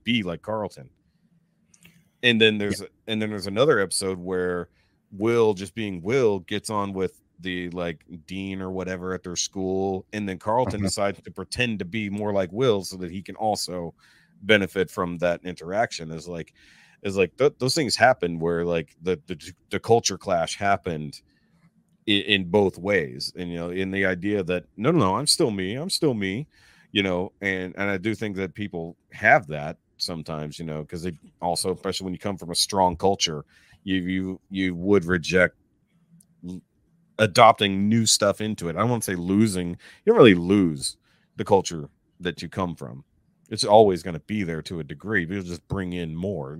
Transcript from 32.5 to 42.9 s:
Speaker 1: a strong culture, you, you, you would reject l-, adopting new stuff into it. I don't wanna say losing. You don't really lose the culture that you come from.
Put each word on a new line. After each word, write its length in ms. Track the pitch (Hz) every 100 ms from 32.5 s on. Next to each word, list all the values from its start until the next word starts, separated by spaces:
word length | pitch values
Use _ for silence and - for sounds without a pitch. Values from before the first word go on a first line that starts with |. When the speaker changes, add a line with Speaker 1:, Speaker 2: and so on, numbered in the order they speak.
Speaker 1:
a 40 | 85
strong 400 | - 98 90 85
culture, 460 | 95 98 - 76 - _ _ _
you, 140 | 98 95
you, 400 | 90 95 95 92 -
you 260 | 95 92 87
would 300 | 92 101 82
reject 500 | 92 73 90 87 - _ _ _ _ _ - _ _ 87
l-, 140 | 92 - _ _ _ _ -
adopting 680 | 107 87 110 110 101 98 101
new 180 | 113 110
stuff 360 | - 104 95
into 260 | 107 104 85
it. 80 | 82
I 40 |
don't 100 | 113
wanna 120 | 120
say 120 | - 90
losing. 540 | 87 98 110 92 87
You 80 | 87 - - -
don't 100 | 233
really 160 | 131 87
lose 640 | 87 101 87 71 - - _ _ _ -
the 80 | 104
culture 440 | 98 - 82 71 _ _ -
that 220 | 87 80
you 80 | 85
come 260 | - 90 76
from. 280 | 65